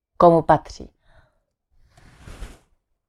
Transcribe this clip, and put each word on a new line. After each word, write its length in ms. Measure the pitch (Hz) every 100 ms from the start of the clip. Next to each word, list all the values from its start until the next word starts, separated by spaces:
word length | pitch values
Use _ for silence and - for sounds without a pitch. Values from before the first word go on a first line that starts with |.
| _ -
komu 260 | 175 165
patří. 480 | 151 151 - - - _ _ _ _ _ _ _ _ _ _ _ - - - - - - _ _ _ _